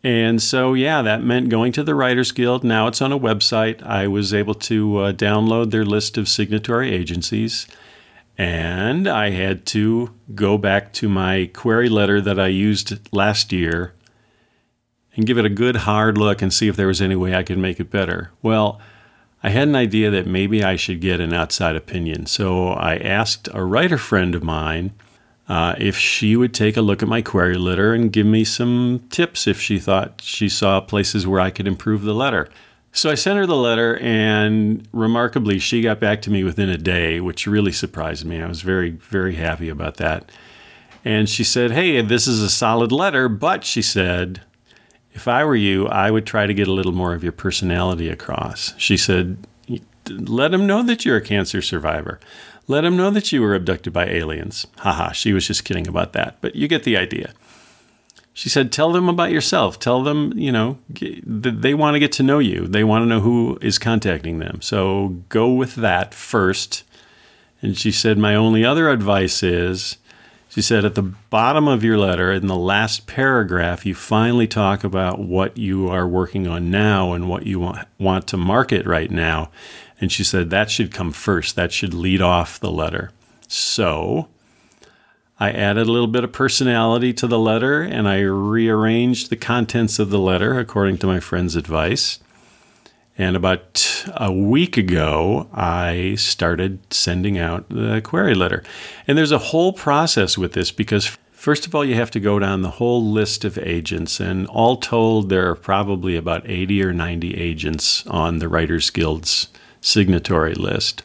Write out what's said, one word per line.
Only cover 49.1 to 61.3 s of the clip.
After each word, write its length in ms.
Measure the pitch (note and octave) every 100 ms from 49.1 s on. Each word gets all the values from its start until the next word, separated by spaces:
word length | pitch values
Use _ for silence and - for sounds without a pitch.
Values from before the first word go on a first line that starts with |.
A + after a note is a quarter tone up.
| F#2 F2+ F#2 - _ - A#2 - _ -
"Let 440 | G2 F#2 A2+ D3+ F#3
'em 100 | G3+
know 160 | G#3
that 240 | B3 A#3 G#3+
you're 120 | A2+
a 40 |
cancer 400 | - G#2 F#2 F#2+
survivor. 580 | - E2+ D#2 D#2 D2+ - - - - - -
Let 160 | C#3+ E3+
'em 120 | F3+
know 140 | F#3+
that 200 | G3+ G3
you 100 | C#3+
were 140 | G#2+ G2
abducted 360 | F2+ F2+ -
by 140 | F2 F2+
aliens." 600 | E2+ D#2+ D#2 D#2+ - - -
Ha 160 | G2+
ha, 180 | E2+ F2
she 220 | - A2
was 120 | F#2+ -
just 200 | G2+ -
kidding 220 | F#2 E2
about 260 | E2+ F2
that, 240 | - - -
but 160 | - -
you 140 | D3
get 140 | D#3+
the 120 | - G#2
idea. 380 | F#2 - - - - - - - _ _ _ - _
She 160 | - -
said, 220 | C#3+ B2+
"Tell 200 | - D#3+
them 160 | F3 F3+
about 240 | F3 E3+
yourself. 480 | D#3+ - F#3 G#2 -
Tell 240 | - B2+
them, 300 | C3+ D3 D3 A#3
you 160 | D3
know, 280 | A#2 A2+ C3+ -
g-, 300 | C#3+ - -
th-, 340 | -